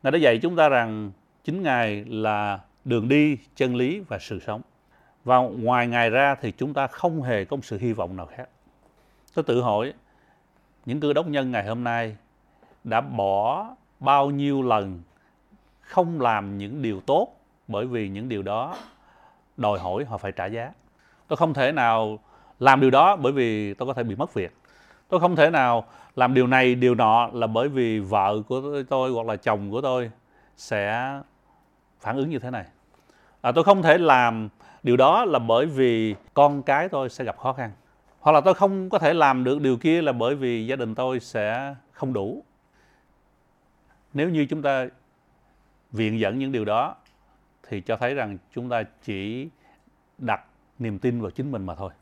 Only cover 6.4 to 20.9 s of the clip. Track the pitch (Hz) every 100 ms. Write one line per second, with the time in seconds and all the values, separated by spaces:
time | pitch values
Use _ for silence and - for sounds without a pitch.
6.4 | 113 - 135 143 135 - 180 160 127 110
7.4 | 95 143 - 104 120 107 87 92 82 -
8.4 | 127 _ _ _ _ _ _ _ _ -
9.4 | 147 120 123 104 127 - _ _ _ _
10.4 | _ _ _ _ - 143 147 143 170 147
11.4 | 131 120 98 117 120 117 113 107 _ _
12.4 | _ _ _ _ 117 113 139 120 98 98
13.4 | 110 160 226 254 _ _ 131 139 139 143
14.4 | 143 139 127 110 98 90 85 _ _ _
15.4 | _ _ _ _ - - 170 160 120 107
16.4 | 101 101 101 147 120 95 - 151 247 _
17.4 | _ _ - 101 127 120 101 98 123 107
18.4 | 95 107 139 185 - _ _ _ _ _
19.4 | _ - 107 101 90 98 139 107 98 -
20.4 | 92 113 123 - _